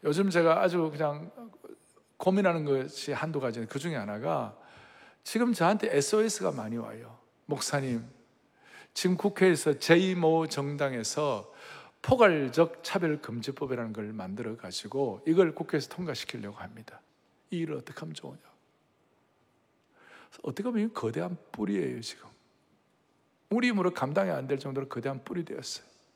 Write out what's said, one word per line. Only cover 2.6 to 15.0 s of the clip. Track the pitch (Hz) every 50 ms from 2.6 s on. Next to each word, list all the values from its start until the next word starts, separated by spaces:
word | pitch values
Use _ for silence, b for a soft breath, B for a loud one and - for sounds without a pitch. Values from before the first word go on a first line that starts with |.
| 156
것이 | 143 139 135 131 147 - - - - 143
한두 | - - 160 160 147
가지는 | 131 123 110 120 113 107
그 | - 139
중에 | 139 175 160
하나가 | 131 104 101 104 107 117 156 165 135 120 107 104 - B B B B B B B B B B B B _
지금 | - - 220 240 247 233
저한테 | - 165 170 208 208 - - -
에스오에스가 | 143 139 - - 214 214 226 208 - 185 185
많이 | 156 135 107 110 113 117
와요. | 113 113 110 113 117 117 117 - _ _ _ _ _
"목사님, | - 147 139 - - - 143 135 131 123 117 113 123 - - _ _ _ _ _ _ B B B B B B B B B
지금 | - - 185 185 170
국회에서 | - 202 202 - 185 185 175 147 - 156 143 -
제모 | - - 165 170 185 190 185 175 165 160 160 160 160 151
정당에서 | - - 139 139 147 143 147 139 131 120 113 - - - 151 143 127 104 95 - B B B B B B B B B _
포괄적 | - - - 254 233 202 170 151 139 131 123 156 170 165 - - -
차별금지법이라는 | - - 196 175 165 151 147 - - - 120 110 - 135 - 151 131 127 120 117 113 107
걸 | 110 107 104 110
만들어가지고 | 110 95 92 95 104 120 110 110 117 - 95 90 - - 104 - 135